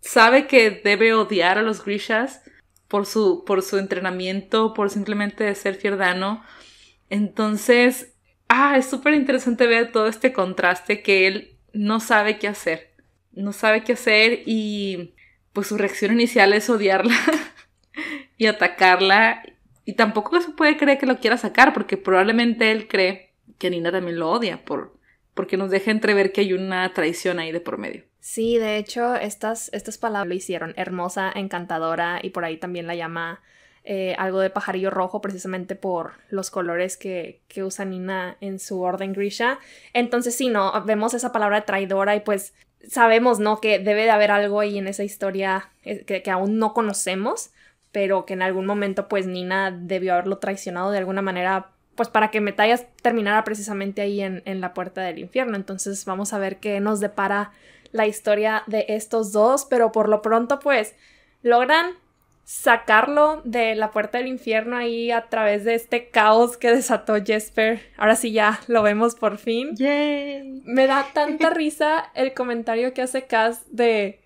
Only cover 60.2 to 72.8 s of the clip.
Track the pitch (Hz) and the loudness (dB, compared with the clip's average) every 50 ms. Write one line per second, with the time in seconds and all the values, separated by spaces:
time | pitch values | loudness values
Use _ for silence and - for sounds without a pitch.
60.2 | 214 220 220 226 240 240 277 277 - 285 277 240 214 - - _ _ _ _ _ | 2 2 0 2 2 0 -2 -2 0 0 0 0 0 -4 -8 _ _ _ _ _
61.2 | _ _ _ _ _ 240 240 240 254 254 302 320 339 359 370 - _ _ _ _ | _ _ _ _ _ 4 4 4 6 4 4 2 2 0 -6 -10 _ _ _ _
62.2 | _ _ _ _ _ - - - - 277 233 226 - - 220 214 233 262 294 294 | _ _ _ _ _ -16 -14 -2 4 4 4 4 4 4 4 4 4 4 2 2
63.2 | 294 302 311 302 302 247 220 247 233 220 220 214 220 214 - 220 208 208 - 240 | 4 2 2 -2 -8 -6 -2 0 0 0 0 -2 -2 -2 -2 -2 -4 -2 -4 -4
64.2 | 254 262 262 247 - 233 220 220 220 233 240 247 240 233 233 233 233 233 233 233 | -4 -4 -8 -8 -4 -2 -2 -2 -2 -2 -6 -4 -4 -4 -4 -4 -2 -2 -2 -2
65.2 | 233 - - 226 220 208 208 208 202 226 233 233 233 - - 240 240 - _ 233 | -2 -2 -2 0 2 2 0 0 0 0 -2 -2 -2 -2 -4 -4 -4 0 _ 4
66.2 | 214 214 214 226 240 240 240 - - 240 233 269 240 - 240 220 240 - 214 208 | 6 6 6 6 6 4 0 -2 2 2 4 4 4 0 -2 -2 0 0 -2 -2
67.2 | 202 208 220 214 214 - - - 220 220 233 220 - - _ - 214 214 220 220 | 0 0 -2 -2 -2 -4 -2 0 2 2 0 -2 -6 -18 _ 0 4 4 4 4
68.2 | - 233 214 220 208 208 214 - - - 233 226 208 208 208 208 226 233 233 - | 2 -2 0 2 2 2 2 0 -4 0 2 4 4 4 4 4 0 0 0 0
69.2 | - 214 202 208 - 226 226 233 262 294 233 214 262 277 285 294 294 294 294 285 | -2 -2 -2 -2 -4 -4 -2 -2 -2 -6 -4 -2 0 0 2 2 0 0 -2 -4
70.2 | 285 285 277 277 277 269 262 262 - - 233 262 262 269 269 277 277 277 - 311 | -4 -8 -10 -12 -12 -14 -16 -16 -10 -2 2 4 4 4 4 2 0 -2 0 -2
71.2 | 294 294 302 311 320 330 339 339 311 302 302 - 311 302 311 330 - - _ - | 0 0 0 0 2 2 2 2 -2 -4 -2 0 0 0 0 0 -2 -6 _ -2
72.2 | 262 269 262 - 254 247 240 233 226 233 226 226 | -2 -2 -2 -4 -6 -4 -4 -6 -4 -4 -2 -2